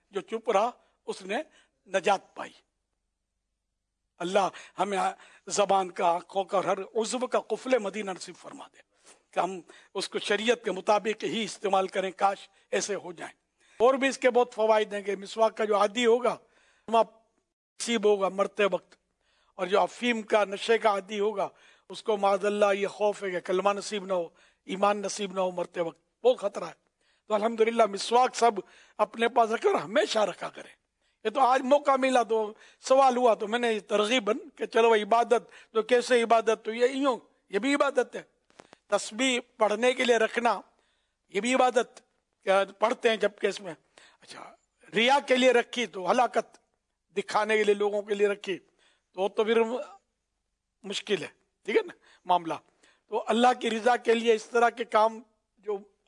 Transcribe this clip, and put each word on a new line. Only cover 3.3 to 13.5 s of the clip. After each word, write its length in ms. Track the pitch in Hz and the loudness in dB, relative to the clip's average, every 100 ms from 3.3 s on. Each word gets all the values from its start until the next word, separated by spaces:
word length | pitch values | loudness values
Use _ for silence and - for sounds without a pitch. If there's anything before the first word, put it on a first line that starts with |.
| _ _ _ _ _ _ _ _ - | _ _ _ _ _ _ _ _ -10
اللہ 320 | 175 202 180 - - - | -2 0 -2 -4 -14 -6
ہمیں 180 | 196 190 190 - - _ - | -4 -2 -4 -4 -20 _ -8
زبان 440 | 180 196 196 185 | -2 2 2 0
کا، 160 | - 185 | -2 0
آنکھوں 360 | 170 - 196 | 0 -4 -6
کا 140 | 190 196 | -2 -2
اور 80 | 170 | 0
ہر 140 | 190 | -4
عضو 480 | 190 226 214 240 247 | -4 -6 -4 -4 -2
کا 120 | 220 | -4
قفل 380 | - 214 254 254 | -4 -8 -2 -2
مدینہ 340 | 202 202 202 | -2 -8 -10
نصیب 240 | 180 - 165 | -10 -14 -20
فرما 320 | - - - | -20 -20 -20
دے 80 | _ _ _ _ _ _ | _ _ _ _ _ _
کہ 80 | 190 | -4
ہم 200 | 175 190 - - _ | -4 -6 -14 -20 _
اس 160 | 202 - | -10 -6
کو 100 | 208 | -6
شریعت 440 | - 202 220 226 | -2 0 2 0
کے 80 | 208 | -2
مطابق 520 | 180 - 208 214 208 | -4 0 0 0 -4
ہی 200 | 180 196 | -4 -4
استعمال 440 | 202 - 202 190 190 | -4 -4 0 0 0
کریں، 240 | 202 185 | -4 -6
کاش 380 | - 196 196 - _ - | 0 0 0 -12 _ -6
ایسے 240 | 202 196 185 | -4 -4 -8
ہو 160 | 160 | -10
جائیں۔ 220 | 165 - _ _ | -14 -16 _ _